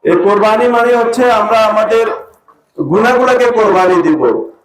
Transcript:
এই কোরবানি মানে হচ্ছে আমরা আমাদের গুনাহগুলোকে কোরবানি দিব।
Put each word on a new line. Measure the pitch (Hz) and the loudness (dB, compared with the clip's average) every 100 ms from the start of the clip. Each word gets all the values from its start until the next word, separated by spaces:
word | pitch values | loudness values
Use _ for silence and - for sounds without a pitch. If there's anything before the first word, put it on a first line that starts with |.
এই | 160 | 0
কোরবানি | 175 190 202 214 220 247 | 0 2 2 0 0 0
মানে | 240 240 240 | 0 0 0
হচ্ছে | 233 240 247 | -2 0 0
আমরা | 226 226 226 | 0 0 0
আমাদের | 220 214 214 226 220 - - _ _ _ _ - | 0 0 0 0 -2 -6 -14 _ _ _ _ -10
গুনাহগুলোকে | 139 185 233 247 247 247 | -2 0 0 0 0 2
কোরবানি | 240 240 208 180 185 180 | 0 0 0 2 2 2
দিব। | 160 151 123 95 - - | 0 0 0 -2 -8 -16